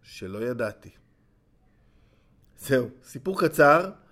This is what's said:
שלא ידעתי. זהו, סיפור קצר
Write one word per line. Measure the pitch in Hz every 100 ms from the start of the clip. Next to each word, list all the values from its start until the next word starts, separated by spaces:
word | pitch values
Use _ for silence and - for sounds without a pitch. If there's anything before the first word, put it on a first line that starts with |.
שלא | - - 92 101
ידעתי. | 120 120 110 - 87 - _ _ _ _ _ _ _ _ _ _ _ _ _ _ _ _
זהו, | - 131 120 -
סיפור | - 131 185 190
קצר | 165 156 143 156 190 - _